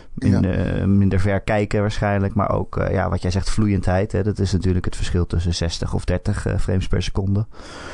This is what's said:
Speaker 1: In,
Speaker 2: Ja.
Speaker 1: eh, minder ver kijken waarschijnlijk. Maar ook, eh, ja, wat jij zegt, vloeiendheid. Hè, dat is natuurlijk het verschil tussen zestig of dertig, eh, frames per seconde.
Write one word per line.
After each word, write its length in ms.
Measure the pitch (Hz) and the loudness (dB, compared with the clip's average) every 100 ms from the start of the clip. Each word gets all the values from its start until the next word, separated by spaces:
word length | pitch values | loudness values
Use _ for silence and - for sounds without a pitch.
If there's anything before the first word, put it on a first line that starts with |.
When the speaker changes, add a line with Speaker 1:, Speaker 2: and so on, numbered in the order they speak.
| - - | -14 -2
Speaker 1:
In, 120 | 127 | 2
Speaker 2:
Ja. 120 | 95 | 2
Speaker 1:
eh, 420 | 92 95 92 92 | 2 0 0 0
minder 360 | 95 101 98 95 | 2 4 4 4
ver 200 | 98 98 | 2 0
kijken 400 | - 107 104 107 | 0 0 0 0
waarschijnlijk. 540 | 104 - 104 101 98 | 0 0 0 0 0
Maar 160 | 107 - | 0 0
ook, 260 | 104 98 - | 0 -2 -2
eh, 160 | 92 | 0
ja, 160 | 92 92 | 0 0
wat 120 | 92 | 0
jij 80 | 90 | 0
zegt, 200 | 92 90 | 0 0
vloeiendheid. 600 | - 107 95 87 92 104 | 2 2 2 2 2 0
Hè, 100 | 92 | 0
dat 160 | 101 98 | 0 0
is 140 | 95 | 0
natuurlijk 320 | 95 90 90 | 0 2 2
het 120 | - - | 0 -2
verschil 300 | - 90 85 | 0 0 0
tussen 280 | 85 87 | 0 0
zestig 400 | 85 85 - - | 0 -2 -2 -4
of 100 | 92 | -4
dertig, 420 | - 90 - 101 - | -2 -2 -2 -2 -2
eh, 120 | 104 | 0
frames 280 | - 95 92 | 0 0 0
per 140 | 98 | 0
seconde. 440 | 95 - 98 98 110 - - - - | 0 -2 -2 -2 -2 -8 -16 -16 -14